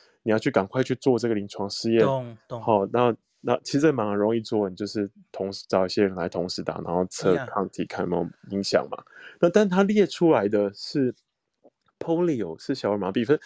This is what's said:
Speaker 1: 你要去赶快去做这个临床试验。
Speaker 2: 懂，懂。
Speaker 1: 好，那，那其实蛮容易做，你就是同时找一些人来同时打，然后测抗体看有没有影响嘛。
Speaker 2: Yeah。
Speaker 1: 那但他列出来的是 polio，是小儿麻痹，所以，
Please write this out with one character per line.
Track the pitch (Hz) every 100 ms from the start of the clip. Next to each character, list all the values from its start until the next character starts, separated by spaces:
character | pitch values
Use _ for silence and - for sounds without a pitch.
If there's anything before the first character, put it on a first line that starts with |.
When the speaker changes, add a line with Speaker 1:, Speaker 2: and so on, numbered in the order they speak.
| _ _
Speaker 1:
你 | 117
要 | 110
去 | -
赶 | 113 95
快 | 127
去 | 127 127
做 | - 120
这 | 117
个 | 107
临 | 101
床 | - 101
试 | - 113
验。 | 113
Speaker 2:
懂， | 110 135 123 113 _
懂。 | 110
Speaker 1:
好， | 107 107 98
那， | 117 123 113 _ _
那 | 127 123
其 | - 139
实 | 156
蛮 | 135 107 101
容 | 104
易 | 117
做， | 107 110 98
你 | 90
就 | 101
是 | 110 101 104 _
同 | - 98
时 | 98 -
找 | 95 92
一 |
些 | -
人 | 98 92
来 | 85
同 | 92 90
时 | -
打， | 82 -
然 | 85
后 | 85 92
测 | - 98 85 -
抗 | - 92
体 | - 90
看 | - 92
有 |
没 | 87
有 | 85 - -
影 | 98
响 | 98 92 71
嘛。 | -
Speaker 2:
Yeah。 | - - - -
Speaker 1:
那 | 175
但 | 208 208
他 | 180
列 | 202 214 180
出 | - 165
来 | 135 101
的 | 107 101
是 | 101 - 151 127 - _ _ _ _ _ _ _ _
polio， | - 165 175 131 90 80
是 | -
小 | 135 107
儿 | 104
麻 | 92
痹， | 98 113
所 |
以， | 151